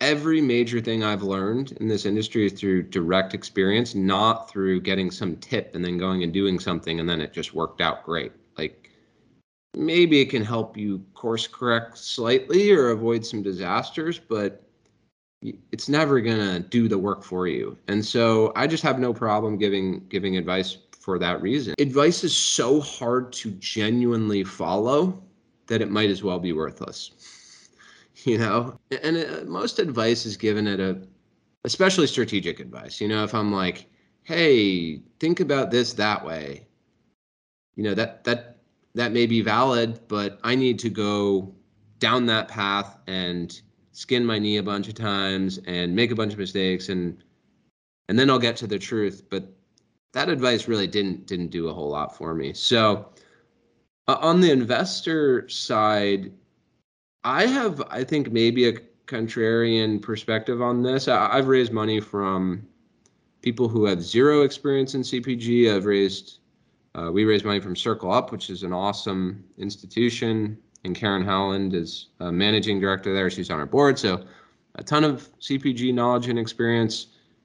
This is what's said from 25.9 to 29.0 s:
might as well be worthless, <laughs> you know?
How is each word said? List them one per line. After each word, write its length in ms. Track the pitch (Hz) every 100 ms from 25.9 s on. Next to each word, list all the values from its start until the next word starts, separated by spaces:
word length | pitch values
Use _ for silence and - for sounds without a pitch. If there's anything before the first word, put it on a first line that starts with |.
might 200 | 104 107
as 120 | 92
well 160 | 98 90
be 140 | 87
worthless, 600 | 78 73 - - - - _ - - - - _
<laughs> 560 | _ - - _ -
you 140 | 127 110
know? 400 | 110 110 123 - - 131